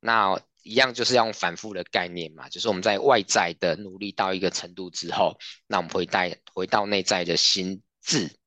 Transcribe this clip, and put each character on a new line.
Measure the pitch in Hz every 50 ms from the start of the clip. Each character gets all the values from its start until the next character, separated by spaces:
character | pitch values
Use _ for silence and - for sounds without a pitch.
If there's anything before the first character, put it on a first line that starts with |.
那 | - 113 113 113 104 95 92 - - _ _ _
一 | _ - 110
样 | 123 131 131
就 | 120 120 117
是 | 110 123
要 | 120 113
用 | 113
反 | 104 - - 87 85
复 | 85 - 110
的 | 101 90 87
概 | - - 107 90 87
念 | 87 87 82 78
嘛， | 78 78 65 -
就 | - 87
是 | 95
我 | 113
们 | 98 92
在 | 92 110 104 98
外 | - 139 127 113
在 | 98 - - 110 92 85 85 _
的 | - 87 78
努 | 87 104 98 92 95
力 | 101 101
到 | - - 101 95 95
一 | 92
个 | 95 90
程 | - - - 87 90
度 | 92 95 90
之 | 82 - 85 85
后， | 82 - 95 82 78 _ - - - _ _ _
那 | 104
我 | 95
们 | 87 82
回 | - 95 90
带， | 87 - 98 90 90 80 _ _ -
回 | _ 92 92
到 | 92 - 107 101
内 | 101 104 98
在 | 92 - 104 92 87
的 | 82 85
心 | 78 - - - 98 92 92 95 95 _ _ _ _
智 | _ - 175 143 92 - - _ _